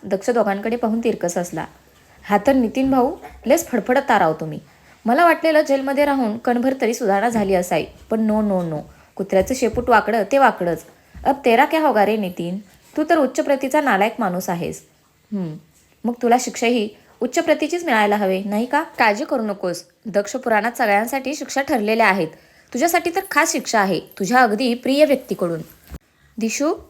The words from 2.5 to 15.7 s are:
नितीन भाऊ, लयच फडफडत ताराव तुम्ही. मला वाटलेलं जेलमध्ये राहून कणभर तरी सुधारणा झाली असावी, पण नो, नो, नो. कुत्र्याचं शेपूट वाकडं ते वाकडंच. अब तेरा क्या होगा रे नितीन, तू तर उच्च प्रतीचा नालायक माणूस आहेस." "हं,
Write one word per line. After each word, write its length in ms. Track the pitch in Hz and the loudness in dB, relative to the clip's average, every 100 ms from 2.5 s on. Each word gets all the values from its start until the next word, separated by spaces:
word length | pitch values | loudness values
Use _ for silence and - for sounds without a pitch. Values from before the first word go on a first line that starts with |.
नितीन 380 | 262 220 254 269 | 2 2 0 0
भाऊ, 260 | 269 262 392 - - 240 | 2 2 -2 -12 -10 0
लयच 200 | 330 - | 0 2
फडफडत 340 | 240 190 262 277 | -4 0 0 2
ताराव 240 | 208 165 | 2 2
तुम्ही. 280 | 160 160 - - _ _ _ | 0 -6 -10 -14 _ _ _
मला 200 | 220 277 | 0 4
वाटलेलं 360 | 339 320 320 311 | 4 4 2 2
जेलमध्ये 440 | 294 277 269 277 | 2 0 0 0
राहून 340 | 294 277 220 226 | 2 2 -2 -2
कणभर 360 | 254 240 262 262 | -2 0 0 0
तरी 140 | 226 | -2
सुधारणा 340 | 226 214 196 233 | 0 0 0 0
झाली 260 | 220 196 | 0 2
असावी, 300 | 185 175 160 - - - | 0 0 -2 -4 -12 -6
पण 100 | 220 | -2
नो, 220 | 220 214 | 0 0
नो, 200 | 208 185 | 0 0
नो. 180 | 170 151 - - _ - | -2 -6 -10 -20 _ -10
कुत्र्याचं 380 | 190 190 190 | 0 0 0
शेपूट 340 | 254 226 247 247 | 0 -2 -2 2
वाकडं 340 | 220 202 220 196 | 2 4 -2 0
ते 60 | 277 | 4
वाकडंच. 460 | 247 208 175 160 - _ _ - | 2 2 -2 -4 -8 _ _ -4
अब 100 | - 262 | -2 0
तेरा 200 | 247 233 | 2 4
क्या 220 | 294 311 302 | 4 2 2
होगा 200 | 220 196 | 2 2
रे 100 | 220 | 0
नितीन, 420 | 185 190 170 190 - _ _ - | -4 -6 -8 -8 -12 _ _ -6
तू 80 | 311 | 0
तर 80 | 320 | 2
उच्च 260 | 262 311 | 2 0
प्रतीचा 360 | 294 269 262 302 | -2 -2 0 0
नालायक 340 | 277 190 220 220 | 2 2 0 0
माणूस 300 | 202 180 190 | -4 -4 -4
आहेस." 340 | 175 156 160 - _ _ _ _ | -6 -6 -10 -16 _ _ _ _
"हं, 220 | 202 165 156 - | -6 -6 -8 -16